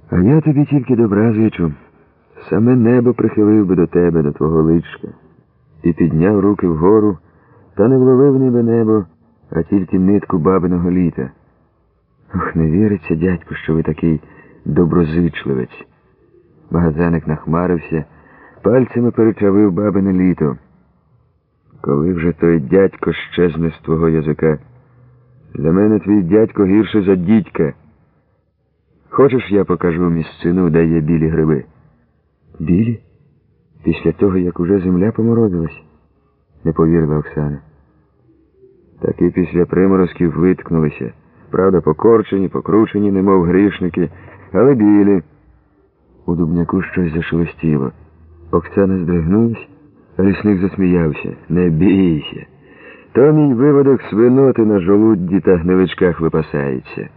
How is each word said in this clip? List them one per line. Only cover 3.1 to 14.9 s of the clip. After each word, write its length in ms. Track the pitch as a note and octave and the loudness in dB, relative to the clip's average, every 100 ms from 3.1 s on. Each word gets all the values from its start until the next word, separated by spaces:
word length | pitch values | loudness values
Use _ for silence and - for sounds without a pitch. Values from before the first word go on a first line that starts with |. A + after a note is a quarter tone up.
прихилив 520 | A#2 G#2+ G#2+ G#2 G#2+ G2 | 0 -2 2 2 4 2
би 100 | F2+ | 0
до 120 | E2 | 2
тебе, 360 | F2 F2 E2 | 2 2 0
до 80 | D2 | -2
твого 300 | D2 D2 D#2+ | -2 -2 2
личка». 460 | D#2+ E2+ - - - - _ _ _ _ _ _ | 2 0 -2 -16 -18 -20 _ _ _ _ _ _
І 100 | F2 | -4
підняв 460 | E2 E2 D#2 F2+ G#2 | 0 0 2 2 2
руки 280 | G2 G2+ F2+ | 2 0 -2
вгору, 500 | D#2+ F2 A2 G#2+ F2 _ _ _ _ _ - | 0 4 4 2 -2 _ _ _ _ _ -2
та 120 | G#2+ | 2
не 100 | C3 | 4
вловив 380 | B2+ B2+ C#3+ C3+ | 4 4 4 4
ніби 280 | C3 A#2+ | 0 0
небо, 420 | A#2 A#2 A2 G#2+ F2+ _ _ _ _ | 0 0 2 0 -2 _ _ _ _
а 140 | E2 | -6
тільки 360 | E2 G2+ F2+ F#2+ | -2 -2 0 0
нитку 380 | F#2 G2+ - F#2 | 2 0 0 -2
бабиного 540 | D#2 F#2 F2 F2+ F2+ | 0 0 0 -2 -2
літа. 400 | F#2 F2 - C2 _ _ _ _ _ _ _ _ _ _ F#2 | 0 -2 -4 -12 _ _ _ _ _ _ _ _ _ _ -8
«Ох, 200 | - E2 | -6 -2
не 160 | D#2+ | 0
віриться, 440 | E2 G#2+ G2+ - E2 | 0 0 -2 -4 -2
дядьку, 400 | E2 F2 - - | -2 -4 -8 -12
що 180 | - | -4
ви 100 | D#2+ | -4
такий 380 | D#2+ D#2 E2+ D#2 - - - _ - | -2 -4 -2 -2 -6 -20 -20 _ -6
доброзичливець». 1200 | D2+ F2 | -2 0